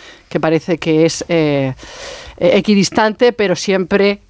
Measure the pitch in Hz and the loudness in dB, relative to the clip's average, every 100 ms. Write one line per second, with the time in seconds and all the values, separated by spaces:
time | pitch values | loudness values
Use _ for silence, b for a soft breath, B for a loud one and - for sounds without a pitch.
0 | B B B 170 160 160 - 165 170 156 | B B B -2 0 0 -2 -4 0 2
1 | 165 - - 165 151 143 135 127 B B | 2 0 -2 0 0 0 -2 -6 B B
2 | B B B B - 196 196 202 170 - | B B B B 2 2 2 2 2 0
3 | 214 208 240 - 202 170 - 190 175 202 | 0 2 0 2 -2 -2 -2 -2 0 2
4 | 202 202 _ | 2 0 _